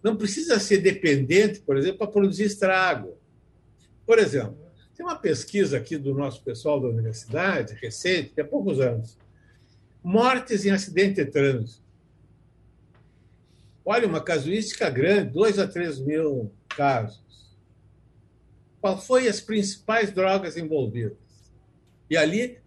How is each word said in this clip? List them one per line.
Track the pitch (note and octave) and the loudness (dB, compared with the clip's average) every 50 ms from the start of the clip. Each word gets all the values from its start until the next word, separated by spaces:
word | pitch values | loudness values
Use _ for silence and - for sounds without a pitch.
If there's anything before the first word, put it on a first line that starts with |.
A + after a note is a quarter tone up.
Não | - G#3+ A3 | 0 0 -2
precisa | G#3+ G#3+ G3+ - - D#4+ E4+ B3 G#3 | 0 -2 -2 -2 -2 0 0 0 0
ser | G3 - G#3 F#3+ | 2 2 2 4
dependente, | E3+ F#3+ F3+ - - E3 C#3+ C3+ C3 B2 E3 F#3+ G#3+ G#3 G#3 - | 4 2 0 2 2 2 2 2 2 4 4 4 4 4 0 -4
por | - - C#3 | -4 -2 0
exemplo, | C#3 C#3 F3+ F#3+ - | 0 0 0 -2 -4
para | A3 G3+ | -6 -2
produzir | - G#3 G3 G3 F#3+ F3 G#3+ | 2 2 2 2 2 0 -2
estrago. | G#3 G3 - G3+ F#3 F#3+ F#3+ F#3 F3+ D#3+ A#2+ G2 F#2 - - _ _ _ _ _ _ _ _ _ _ _ _ _ _ _ _ _ | -2 0 0 0 2 2 2 2 0 0 -2 -6 -12 -16 -18 _ _ _ _ _ _ _ _ _ _ _ _ _ _ _ _ _
Por | - A3+ A3+ | 4 4 6
exemplo, | G#3 D3 A#2+ C3+ A2+ G#2+ - - - - _ _ _ _ _ | 6 4 2 -2 -4 -4 -10 -14 -20 -20 _ _ _ _ _
tem | _ E4+ | _ -10
uma | F4 E4 D#4 | -10 -8 -4
pesquisa | - F#3 D3+ A2+ - - - G3+ F#3+ D3 C#3 | -2 -2 -2 -2 -4 -4 0 0 2 2 0
aqui | B2 A2+ - E3 | -4 -4 -6 -8
do | D3+ C3+ C3+ C#3 | -6 -4 -4 -4
nosso | C3+ C#3+ C3+ - - | -2 -4 -6 -6 -8
pessoal | _ C3 A#2 A2+ - D3+ D3 C#3 | _ -10 -10 -4 -2 -2 0 0
da | B2+ B2 | 0 -2
universidade, | A2+ A2+ A2+ A2 A2 - - - A2+ D#3 F3+ G3 F3+ D3 A2+ - A2+ | -2 -2 -2 -4 -6 -10 -10 -8 -4 -2 0 0 0 -2 -4 -8 -10
recente, | - - A2+ - - - F3+ F#3 F3 B2 - | -12 -12 -12 -12 -6 -2 -2 0 0 -2 -4
tem | _ D#3 D3 | _ -6 -6
poucos | C#3+ C#4+ D4 G3+ G3 D3+ C3 | -4 -4 -4 -2 -2 0 0
anos. | C3 B2 A#2 A2+ A2+ - - _ _ _ _ _ _ _ _ _ _ _ _ _ _ _ _ _ | 0 0 0 -2 -6 -10 -14 _ _ _ _ _ _ _ _ _ _ _ _ _ _ _ _ _
Mortes | _ E3+ F#3 G#3+ A#3+ B3+ C4 B3 B3 - A#3+ G3 G3 | _ 0 2 4 4 4 2 2 -2 -4 -4 0 2
em | G3+ | 2
acidente | G3 F#3+ G3 - D#3+ E3+ G3 G3 G3 F#3 D3+ | 0 0 -2 -2 0 2 2 2 2 0 -2
de | C#3 | 0
trânsito. | - D3+ C#3 C#3 C3 A#2+ A2 A2+ - _ _ _ _ _ _ _ _ _ _ _ _ _ _ _ _ _ _ _ _ _ _ _ _ _ _ _ _ _ _ _ _ _ _ _ _ _ _ - _ _ _ | 2 2 2 2 2 0 -4 -8 -10 _ _ _ _ _ _ _ _ _ _ _ _ _ _ _ _ _ _ _ _ _ _ _ _ _ _ _ _ _ _ _ _ _ _ _ _ _ _ -20 _ _ _
Olha, | F3 G#3 A#3+ A#3 | 0 0 2 2
uma | G3+ D#3+ D#3 | 2 0 -2
casuística | - - F3 D3+ C3 D#3 F#3 A3 A3 - - - A3 E3+ | -2 -2 -2 -2 0 -2 -2 -2 -4 -6 -6 -2 -2 -2
grande, | C3 A#2+ C#3 F3 G3+ G#3 E3+ B2+ | 2 2 2 4 4 2 2 -2
dois | B2 D#3 G#3 A3+ G3 G3 | 0 2 2 2 4 2
a | G3 | 0
três | G3 - F3 F3 E3+ C#3+ C3 | -2 -2 -4 -4 -4 -6 -6
mil | C3 C#3+ D3+ D#3 D#3+ D3+ C#3 B2+ A2 G2+ - _ _ _ | -4 -2 -2 0 0 0 -2 -4 -6 -8 -12 _ _ _
casos. | - - C#3+ C#3 C3+ A#2+ G#2+ G#2 - - _ _ - _ _ _ _ _ _ _ _ _ _ _ _ _ _ _ _ _ _ _ _ _ _ _ _ _ _ _ _ _ | -4 0 0 2 2 0 -2 -6 -10 -16 _ _ -20 _ _ _ _ _ _ _ _ _ _ _ _ _ _ _ _ _ _ _ _ _ _ _ _ _ _ _ _ _
Qual | - G3 F#3+ F#3+ | -2 -2 -2 -2
foi | - - B3+ B3+ B3+ | -2 2 2 4 4
as | A#3 G3+ - | 2 0 -2
principais | - - A3 G#3+ G3 G3 - - _ - A3 A#3 A3 G3+ | -6 -4 -2 -2 -2 -2 -4 -8 _ 0 0 2 0 0
drogas | G3+ F#3+ F#3 F#3+ F#3+ G3 F#3+ E3+ D3+ | 0 0 2 2 2 0 -2 -4 -8
envolvidas? | E3+ E3 D#3 D#3 D3 B2+ G#2+ G#2 A#2+ A2+ G2+ - _ - _ _ _ _ _ _ _ _ _ _ _ _ _ _ _ _ _ | -8 -6 -2 -2 -2 -2 -2 -4 -6 -6 -6 -8 _ -20 _ _ _ _ _ _ _ _ _ _ _ _ _ _ _ _ _
E | D3+ | 2
ali | E3 D#3 D#3 F3 G#3+ B3 B3 - - _ | 2 4 4 2 0 -2 -4 -6 -16 _